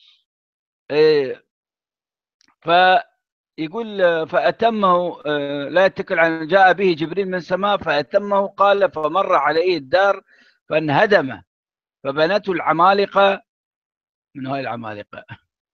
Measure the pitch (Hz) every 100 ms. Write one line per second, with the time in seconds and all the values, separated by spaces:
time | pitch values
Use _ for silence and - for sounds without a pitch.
0 | _ _ _ _ _ _ _ _ - 147
1 | 156 147 131 - _ _ _ _ _ _
2 | _ _ _ _ _ _ 165 175 185 185
3 | - _ _ _ _ - 156 214 220 202
4 | 175 165 156 165 160 - 226 220 190 180
5 | 175 - 151 147 143 143 135 165 190 202
6 | 185 175 165 165 156 196 185 170 190 151
7 | 156 175 185 180 156 185 202 196 165 147
8 | - 202 202 196 196 - 202 202 185 156
9 | 151 180 190 165 143 160 185 165 131 175
10 | 196 196 _ _ _ _ - 156 156 143
11 | 214 190 135 104 - _ _ _ _ _
12 | 135 139 165 208 196 165 143 156 185 202
13 | 196 196 196 196 _ _ _ _ _ _
14 | _ _ _ 139 131 139 120 117 110 104
15 | - - - 117 _ _ _